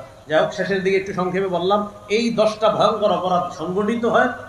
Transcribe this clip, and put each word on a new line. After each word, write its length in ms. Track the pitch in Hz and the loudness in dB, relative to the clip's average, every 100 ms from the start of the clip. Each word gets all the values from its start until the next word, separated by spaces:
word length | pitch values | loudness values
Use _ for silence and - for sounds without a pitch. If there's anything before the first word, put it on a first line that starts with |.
| - - - | -8 -18 -2
যাই 120 | 156 | 0
হোক, 140 | 208 | 2
শেষের 300 | 202 180 196 | 0 -2 -2
দিকে 140 | 185 190 | 0 0
একটু 160 | 196 | 0
সংক্ষেপে 340 | 185 180 180 196 | -4 -2 -2 -2
বললাম, 400 | 175 180 214 208 - - | -2 0 0 0 -10 -4
এই 240 | 208 233 | 0 0
দশটা 360 | - 214 208 220 | 2 2 2 0
ভয়ঙ্কর 420 | - 202 214 208 | 4 2 2 2
অপরাধ 460 | 175 180 175 - - | 0 0 0 -2 -4
সংগঠিত 480 | 165 180 208 233 233 | -4 -2 0 0 2
হয় 220 | 220 254 - | 2 2 -2